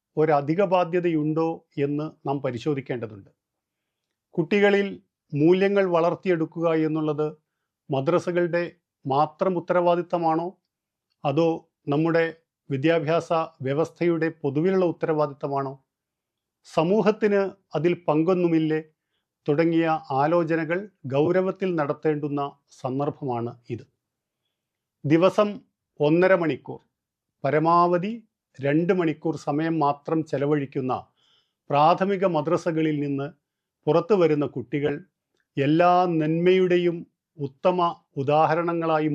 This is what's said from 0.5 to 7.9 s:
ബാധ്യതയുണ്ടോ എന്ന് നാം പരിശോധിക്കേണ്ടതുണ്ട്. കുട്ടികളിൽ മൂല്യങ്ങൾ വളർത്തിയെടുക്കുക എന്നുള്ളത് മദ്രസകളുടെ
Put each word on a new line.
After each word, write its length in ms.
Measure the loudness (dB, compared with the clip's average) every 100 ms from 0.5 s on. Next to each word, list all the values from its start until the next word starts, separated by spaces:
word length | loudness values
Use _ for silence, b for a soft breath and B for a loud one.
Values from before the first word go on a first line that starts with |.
| 0 2
ബാധ്യതയുണ്ടോ 760 | 2 0 -2 -2 -2 -2 -2 -2 -4 _ -6 -4
എന്ന് 200 | -4 -8 -10 -8
നാം 120 | -4
പരിശോധിക്കേണ്ടതുണ്ട്. 880 | -4 -6 -4 -4 -6 -8 -10 -14 -20 _ _ _ _ _ _ _ _ _ _ -4
കുട്ടികളിൽ 520 | 0 4 4 4 0 -8 _ _ -6
മൂല്യങ്ങൾ 520 | 2 4 4 4 2 2 2
വളർത്തിയെടുക്കുക 720 | 0 0 -2 -2 -2 -4 -2 0 0
എന്നുള്ളത് 400 | 0 -2 -2 -4 -6 _ _ _ _
മദ്രസകളുടെ 760 | -6